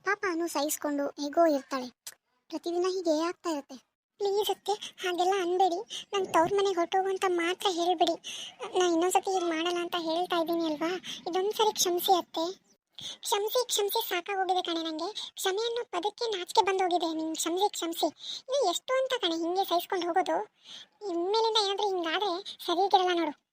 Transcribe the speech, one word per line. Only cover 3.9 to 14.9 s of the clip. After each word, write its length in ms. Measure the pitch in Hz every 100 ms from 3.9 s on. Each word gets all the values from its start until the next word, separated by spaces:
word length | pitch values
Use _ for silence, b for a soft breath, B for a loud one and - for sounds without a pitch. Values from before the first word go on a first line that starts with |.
| _ _ _
ಪ್ಲೀಸ್ 320 | 403 403 392
ಅತ್ತೆ, 220 | 381 -
ಹಾಗೆಲ್ಲ 600 | 415 - - 370 339 359 392
ಅನ್ಬೇಡಿ. 340 | 349 359 381 349 466 B B
ನಂಗ್ 200 | 403 381
ತವ್ರ 200 | 339 339
ಮನೆಗೆ 220 | 403 392 349
ಹೊರ್ಟೋಗು 340 | 339 381 381
ಅಂತ 160 | 381 381
ಮಾತ್ರ 400 | 349 339 370 403
ಹೇಳ್ಬಿಡಿ. 420 | 339 339 339 339 339 B B B B 480 370
ನಾ 60 | 359
ಇನ್ನೊಂದ್ಸತಿ 480 | 330 359 381 392
ಹೀಗ್ 120 | 381 349
ಮಾಡಲ್ಲ 320 | 320 339 349
ಅಂತ 180 | 349 349
ಹೇಳ್ತಾ 420 | 320 330 359 349
ಇದ್ದೀನಿ 240 | 320 339 330
ಅಲ್ವಾ? 300 | 294 320 370 B B 370
ಇದೊಂದ್ಸರಿ 440 | 349 392 427 427
ಕ್ಷಮಿಸಿ 440 | - 381 349 349 359
ಅತ್ತೆ. 340 | 330 - 339 381 _ _ _ - B B
ಕ್ಷಮಿಸಿ 460 | - 415 427 508 466
ಕ್ಷಮಿಸಿ 420 | - 403 453 -
ಸಾಕಾಗೋಗಿದೆ 520 | 359 349 392 370 370
ಕಣೆ 220 | 359 330
ನಂಗೆ. 480 | 320